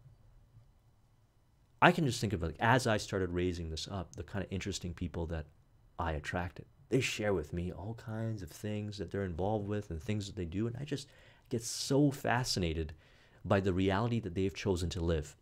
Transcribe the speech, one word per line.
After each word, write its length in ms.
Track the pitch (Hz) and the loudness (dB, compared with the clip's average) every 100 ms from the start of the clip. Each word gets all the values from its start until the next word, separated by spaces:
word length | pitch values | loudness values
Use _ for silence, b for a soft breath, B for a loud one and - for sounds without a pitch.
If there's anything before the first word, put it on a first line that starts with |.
| - - - - - - - _ _ _ _ _ _ _ _ _ _ _ | -20 -20 -20 -20 -20 -20 -20 _ _ _ _ _ _ _ _ _ _ _
I 120 | 156 | 6
can 140 | 175 147 | 8 4
just 140 | 113 | 2
think 120 | 107 | 0
of, 100 | 95 | 0
like, 140 | 82 80 | -2 0
as 280 | 113 127 120 | 4 4 4
I 100 | 107 | 0
started 340 | - 101 92 | 0 -2 0
raising 400 | 87 90 85 82 | 0 0 0 -4
this 160 | 80 - | -6 -6
up, 300 | 98 85 - | -8 -8 -10
the 80 | |
kinda 260 | - 101 90 | -8 -6 -4
interesting 440 | 95 101 87 92 | -4 -4 -6 -6
people 320 | 80 85 87 80 | -6 -6 -4 -4
that 200 | 82 76 - _ - - - | -4 -8 -14 _ -20 -14 -6
I 140 | 85 | -4
attracted. 540 | 76 - 92 87 - - - - | -2 -4 -4 -4 -8 -16 -20 -2
They 120 | 127 | 0
share 340 | 117 - 104 | 0 0 0
with 180 | 92 78 | 0 0
me 200 | 87 87 | -4 -4
all 220 | 82 101 | -6 -8
kinds 480 | 117 - 110 113 110 | -10 -8 -4 -4 -4
of 80 | 87 | -8
things 480 | - 104 107 104 101 | -8 -6 -4 -4 -6
that 120 | 92 | -6
they're 140 | 98 | -2
involved 440 | 98 82 95 110 101 | -2 0 0 0 0
with 220 | 104 - | -4 -4
and 120 | 80 | -6
things 240 | 95 107 101 | -4 -4 -4
that 100 | 95 | -6
they 100 | 85 | -4
do, 200 | 90 117 | -2 -2
and 100 | 117 | -4
I 80 | |
just 240 | 143 135 - b b b - | -6 -8 -8 b b b -6
get 120 | 117 | -6
so 480 | - - - 139 147 | -4 -6 2 6 6
fascinated 840 | 143 110 117 123 - 87 80 78 b b b b b | 4 2 2 2 0 0 0 -4 b b b b b
by 160 | - 101 | 2 4
the 120 | 98 | 4
reality 460 | 90 95 95 120 117 | 4 4 4 2 0
that 140 | 101 | -2
they've 200 | 90 95 | 0 0
chosen 340 | - 101 87 85 | 0 0 2 0
to 100 | 87 | 0
live. 360 | 85 80 73 - | 2 2 0 -10